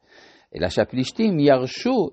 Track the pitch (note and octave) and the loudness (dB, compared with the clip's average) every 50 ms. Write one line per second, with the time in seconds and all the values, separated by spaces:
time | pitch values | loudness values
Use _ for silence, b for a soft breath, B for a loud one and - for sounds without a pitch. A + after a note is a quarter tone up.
0 | b b b b b b b b b b b - E2+ F2 - A#2+ G#2 - - B2+ | b b b b b b b b b b b -6 -4 -2 0 0 -2 -2 -2 -4
1 | B2+ - - - A3 A3 F3+ D3 C#3+ C#3+ C3+ B2+ C3 B2 - - - A#3+ C4 A#3 | -4 -4 -2 -2 0 0 2 4 4 4 4 4 2 -4 -8 -6 -4 -2 0 0
2 | D#3+ - | -2 -2